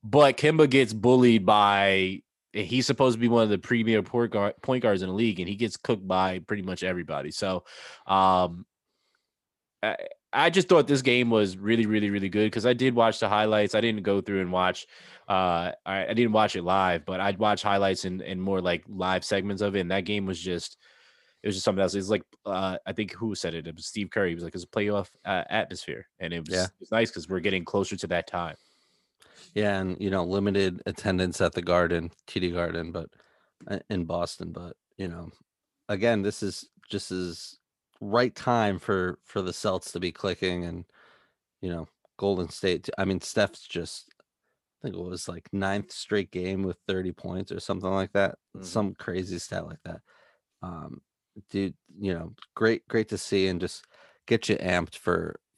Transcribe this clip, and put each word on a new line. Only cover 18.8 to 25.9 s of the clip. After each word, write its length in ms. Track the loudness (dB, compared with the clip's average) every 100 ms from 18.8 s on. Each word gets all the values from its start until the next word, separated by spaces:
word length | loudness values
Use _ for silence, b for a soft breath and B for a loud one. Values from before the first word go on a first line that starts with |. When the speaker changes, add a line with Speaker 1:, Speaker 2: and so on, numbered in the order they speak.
| -6
Speaker 1:
live 360 | -6 -2 -2
segments 380 | 0 -2 -2 -2
of 120 | -2 -2
it, 40 |
and 100 | -2
that 140 | -2
game 220 | -2 -4 -4
was 120 | -6
just, 360 | -4 -6 -8 -16 b b b b b b
it 60 | -6
was 80 | -2
just 80 |
something 160 | 0 2
else. 140 | 0
It's 160 | 0 -2
like, 140 | -2 -4 _
uh, 320 | -6 -4 -4 -4
I 80 | -8
think 200 | -6 -6
who 220 | -6 -6
said 200 | -4 -6
it? 120 | -6 -10
It 100 | -12
was 100 | -10
Steve 240 | -8 -4
Kerr. 160 | -2 -2
He 80 |
was 100 | -2
like, 100 | -8
"It's 100 | -10
a 20 | -6
playoff, 420 | -2 0 -2 -4 _
uh, 200 | -4 -4 -2
atmosphere," 600 | -2 -2 -8 -10